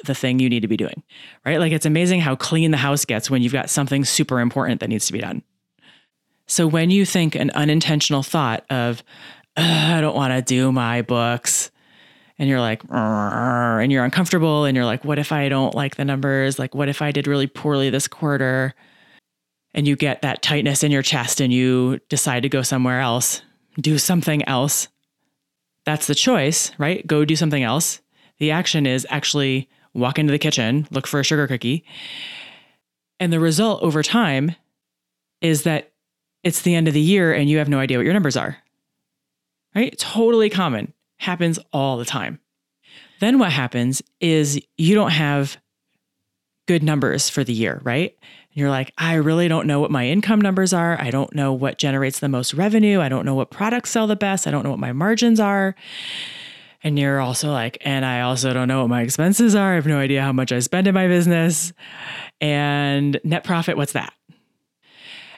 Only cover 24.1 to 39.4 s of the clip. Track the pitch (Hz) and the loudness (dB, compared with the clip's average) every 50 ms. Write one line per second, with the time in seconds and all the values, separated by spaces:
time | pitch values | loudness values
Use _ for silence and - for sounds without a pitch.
24.1 | 185 170 - 160 151 147 - - 135 123 131 147 - - - - _ _ _ _ | 0 0 0 0 -2 -2 -2 -2 0 0 0 0 0 -2 -4 -6 _ _ _ _
25.1 | _ _ _ _ _ _ _ _ _ _ _ _ _ _ - 151 151 147 - - | _ _ _ _ _ _ _ _ _ _ _ _ _ _ -4 -4 -4 -2 -2 -2
26.1 | 147 - - 254 254 185 135 143 160 - - - - - 147 151 185 - - 160 | 0 0 2 2 2 2 2 0 0 -2 -4 -4 -4 -4 -2 -2 -2 -4 -2 0
27.1 | 151 151 151 147 160 151 170 156 147 139 131 113 120 151 - - - - _ _ | 0 2 2 2 2 2 0 0 0 0 0 0 0 0 -2 -2 -4 -8 _ _
28.1 | _ _ _ _ _ - 151 151 156 170 180 - - 160 143 131 127 131 127 - | _ _ _ _ _ -4 -2 0 0 0 0 0 0 0 2 2 0 -2 -2 -4
29.1 | - 147 - - - 147 139 135 131 131 131 - _ _ _ _ - 120 120 123 | -6 -4 -2 -2 -2 0 0 0 0 -2 -4 -6 _ _ _ _ -4 -2 -2 0
30.1 | 135 156 156 147 139 147 - 156 - - 117 110 127 147 151 - - 135 - - | 0 2 2 2 2 2 0 0 0 0 0 0 0 0 -2 -2 -4 -6 -6 -4
31.1 | - 143 135 - 156 147 143 131 131 120 - 120 135 165 - - - - - - | -2 -2 0 0 0 0 0 -2 -2 -4 -2 -2 -4 -4 -6 -10 -18 -18 -16 -16
32.1 | - - - - - - - - - - - _ _ _ _ _ _ _ _ _ | -14 -14 -14 -14 -16 -16 -18 -20 -20 -20 -20 _ _ _ _ _ _ _ _ _
33.1 | _ - 180 170 165 160 165 165 156 156 220 226 202 - - 170 147 156 147 - | _ -4 -2 0 2 2 2 2 2 2 2 0 0 0 0 0 0 0 0 0
34.1 | - 240 233 165 139 131 143 165 165 - _ _ _ _ _ _ _ _ _ _ | 2 2 2 2 2 0 0 -2 -2 -6 _ _ _ _ _ _ _ _ _ _
35.1 | _ _ _ _ _ - - 165 160 143 143 170 156 143 - _ _ _ _ _ | _ _ _ _ _ -2 0 2 2 2 2 0 0 -2 -4 _ _ _ _ _
36.1 | _ _ _ _ _ _ - 180 156 - - 180 175 165 160 160 143 151 151 170 | _ _ _ _ _ _ -2 -2 -2 0 2 2 2 4 4 4 4 4 4 4
37.1 | 202 196 180 160 - - 143 143 151 156 151 143 143 135 135 131 131 123 104 139 | 4 4 4 4 2 2 2 2 2 2 2 2 0 0 0 0 0 0 2 2
38.1 | 185 208 175 143 - 117 - - 139 - _ _ _ _ _ _ _ _ _ _ | 2 2 2 2 0 -2 -4 -4 -8 -10 _ _ _ _ _ _ _ _ _ _
39.1 | _ _ _ _ _ _ | _ _ _ _ _ _